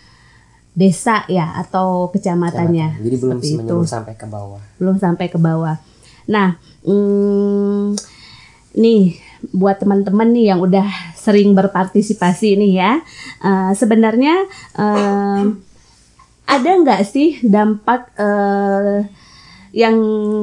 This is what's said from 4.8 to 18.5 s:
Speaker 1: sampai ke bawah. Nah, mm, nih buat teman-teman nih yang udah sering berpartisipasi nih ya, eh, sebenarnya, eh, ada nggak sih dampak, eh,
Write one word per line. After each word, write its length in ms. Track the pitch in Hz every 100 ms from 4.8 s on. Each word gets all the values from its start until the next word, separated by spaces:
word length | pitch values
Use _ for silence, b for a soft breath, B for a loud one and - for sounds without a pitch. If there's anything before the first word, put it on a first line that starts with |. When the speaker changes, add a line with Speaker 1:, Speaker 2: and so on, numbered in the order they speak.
| 185 190
Speaker 1:
sampai 300 | 185 175 180
ke 80 | 170
bawah. 380 | 165 160 165 156 b b b b b
Nah, 300 | 208 190 170 b b
mm, 1000 | - 202 202 202 202 202 202 202 202 202 202 208 B B B B B B B -
nih 420 | 226 220 185 - B B -
buat 240 | 190 196 196
teman-teman 540 | 196 196 196 202 226
nih 160 | 240 214
yang 80 | 185
udah 260 | 185 190 202 190 170 -
sering 360 | - 208 202
berpartisipasi 1040 | 190 196 185 185 202 208 208 180 180 214 196
nih 180 | 208 185
ya, 160 | 185 285 - B B B
eh, 300 | 202 190 185
sebenarnya, 600 | 196 220 220 220 220 285 359 381 B B
eh, 720 | - 208 208 202 202 202 202 202 202 - - b b b b b _ -
ada 240 | 269 285 370
nggak 240 | 285 202
sih 400 | - 277 311 294
dampak, 680 | 240 208 214 208 - 247 247 -
eh, 880 | 208 202 202